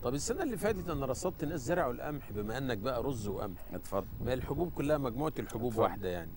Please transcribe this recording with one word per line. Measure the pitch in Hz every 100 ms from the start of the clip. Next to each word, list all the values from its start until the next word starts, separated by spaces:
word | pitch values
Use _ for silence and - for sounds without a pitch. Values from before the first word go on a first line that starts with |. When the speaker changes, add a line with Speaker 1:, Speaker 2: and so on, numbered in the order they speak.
Speaker 1:
طب | -
السنه | 139 - 269
اللي | 349 214
فاتت | 202 226 -
انا | 151 135
رصدت | 127 - - 151
ناس | 165
زرعوا | 120 135 143
القمح، | 120 147 151 -
بما | 104 104 117
انك | 135 110
بقى | 113 123
رز | 117 127 104
وقمح. | 95 104 87 -
Speaker 2:
اتفضل. | 90 - 98 95 - 110
Speaker 1:
ما |
الحبوب | 127 - 143 170
كلها | 165 143 151
مجموعه | 135 113 156 -
الحبوب | 110 113 120
Speaker 2:
اتفضل. | 110
Speaker 1:
واحده | 113 98 95
يعني. | 87 80